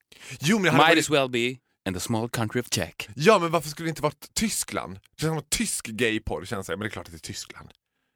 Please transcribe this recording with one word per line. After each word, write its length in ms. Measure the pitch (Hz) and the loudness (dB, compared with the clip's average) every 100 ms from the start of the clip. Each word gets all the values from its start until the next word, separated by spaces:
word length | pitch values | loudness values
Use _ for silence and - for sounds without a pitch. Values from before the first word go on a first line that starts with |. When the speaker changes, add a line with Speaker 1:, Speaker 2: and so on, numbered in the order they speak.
| _ - - 123 | _ -20 -16 -4
Speaker 1:
Jo, 160 | 143 220 | 0 2
men 60 | |
det 60 | 170 | 4
hade 120 | 156 | 6
Speaker 2:
Might 60 | 156 | 8
Speaker 1:
varit 100 | 165 147 | 6 4
Speaker 2:
as 40 | |
well 200 | 147 131 | 2 2
be 100 | 120 123 127 _ _ 95 | 0 0 -4 _ _ -6
in 60 | |
the 60 | 90 | -4
small 300 | - 113 120 | 0 0 0
country 320 | 120 110 123 | -2 -2 -2
of 80 | - | -2
Czech. 400 | - 82 - - - | -2 -4 -8 -12 2
Speaker 1:
Ja, 240 | 175 208 | 6 6
men 120 | 165 | 4
varför 180 | 165 151 | 0 -2
skulle 160 | 151 165 | -8 -6
det 40 | |
inte 120 | 156 | -2
vara 120 | 147 - - | -4 -4 -10
Tyskland? 600 | - 220 - - 101 58 95 | -4 -2 -2 -4 -6 -6 -12
Det 260 | _ - | _ -4
känns 80 | 156 | -4
som 60 | 160 | -2
att 120 | - | -4
tysk 380 | - 220 - - | -2 -2 -4 -4
gayporr 580 | 110 117 110 - 82 92 | -2 0 0 -4 -8 -6
känns 200 | 101 95 | -8 -4
så 60 | |
här, 60 | 95 | -4
men 60 | |
det 40 | 107 | -4
är 40 | |
klart 140 | 95 85 | -6 -12
att 60 | |
det 60 | 82 | -12
är 160 | - | -12
Tyskland. 360 | 101 - - - - _ _ _ | -12 -12 -16 -20 -20 _ _ _